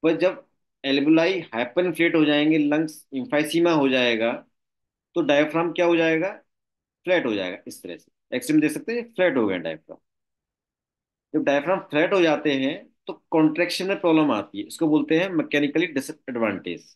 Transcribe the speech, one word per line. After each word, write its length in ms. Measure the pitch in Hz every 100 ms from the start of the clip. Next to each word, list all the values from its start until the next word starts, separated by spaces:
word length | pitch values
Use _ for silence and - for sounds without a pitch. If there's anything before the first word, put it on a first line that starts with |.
पर 140 | 160 156
जब 280 | 180 185 _ _ _ _
alveoli 480 | 135 139 139 160 170 190 160
hyperinflate 640 | 117 123 - 180 160 170 165
हो 80 | 151
जाएंगे, 320 | 147 151 160
लंग्स 460 | 147 147 160 - _ 135
emphysema 640 | 123 147 151 165 170 160
हो 100 | 135
जाएगा, 420 | 131 123 113 113 131 - _ _ _ _ _ _ -
तो 60 |
डायफ्राम 480 | 147 143 147 160 170
क्या 120 | 156 175
हो 100 | 170
जाएगा? 360 | 165 160 185 214 _ _ _ _ _ _ -
फ्लैट 200 | 180 135
हो 80 |
जाएगा 240 | 104 90 95 -
इस 140 | -
तरह 140 | 87 85
से। 380 | _ _ _ -
एक्सरे 180 | 160
में 80 | 156
देख 100 | 151
सकते 220 | 147 139
हैं 100 | 233 233
फ्लैट 320 | - 180 135
हो 80 | 107
गया 100 | 92
डायफ्राम। 380 | 82 80 _ - _ _ _ _ _ _ _ _ _ _ _ _ _
जब 100 | 156 147
डायफ्राम 340 | 143 147 160
फ्लैट 320 | - 147 175
हो 80 | 190
जाते 320 | 165 147 156 135
हैं 200 | 135 175 - _ -
तो 60 | 175 _
कॉन्ट्रैक्शन 560 | 160 156 151 170 - 190
में 120 | 196
प्रॉब्लम 300 | 175 156 147
आती 280 | 110 101 98
है, 60 | 104
इसको 220 | - 165
बोलते 320 | 151 139 160
हैं 100 | 190
mechanically 560 | 170 - 147 143 160 175 139
disadvantage। 880 | 131 151 - 120 110 92 85 82 _